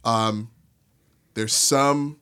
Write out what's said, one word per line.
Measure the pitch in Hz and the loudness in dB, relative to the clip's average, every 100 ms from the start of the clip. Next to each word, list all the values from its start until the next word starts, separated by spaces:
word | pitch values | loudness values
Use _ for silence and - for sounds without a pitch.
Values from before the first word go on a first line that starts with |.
Um, | 113 113 110 107 113 _ _ _ _ _ _ _ _ | 0 0 0 -4 -8 _ _ _ _ _ _ _ _
there's | - 110 | -8 -2
some | - - 139 139 147 143 147 | 0 2 4 2 2 -4 -10